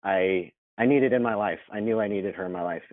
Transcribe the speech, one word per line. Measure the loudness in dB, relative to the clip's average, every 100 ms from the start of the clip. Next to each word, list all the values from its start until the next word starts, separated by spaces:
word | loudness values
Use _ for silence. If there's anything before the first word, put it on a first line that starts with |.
I, | -2 2 2 0 -2 _ _ 0
I | 4
needed | 4 4
in | 2
my | 0
life. | 0 -2 -4 -8
I | -6
knew | -2 0
I | 0
needed | -2 -4
her | -6 -6
in |
my | -4
life. | -4 -6 -10